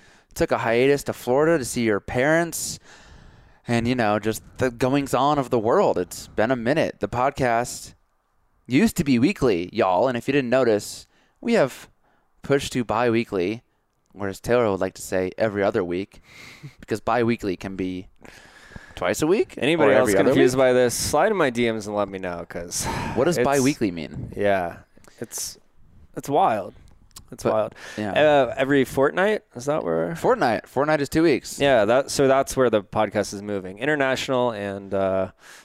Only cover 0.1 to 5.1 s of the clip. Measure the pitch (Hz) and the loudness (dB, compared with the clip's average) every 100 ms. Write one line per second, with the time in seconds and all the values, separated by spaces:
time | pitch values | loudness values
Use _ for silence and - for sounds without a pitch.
0.1 | _ _ - 165 113 117 117 135 143 - | _ _ -4 -2 0 0 2 4 2 -2
1.1 | 107 - 131 156 165 120 123 113 101 - | -6 0 2 4 2 -2 -2 0 0 -2
2.1 | 123 139 165 170 - - - - - - | -2 2 2 0 -6 -10 -12 -16 -20 -20
3.1 | - - - - _ - 117 117 127 107 | -20 -20 -20 -20 _ -4 -2 0 0 2
4.1 | 104 104 107 - - 127 120 127 143 135 | 0 0 -6 -8 -4 -4 0 0 0 0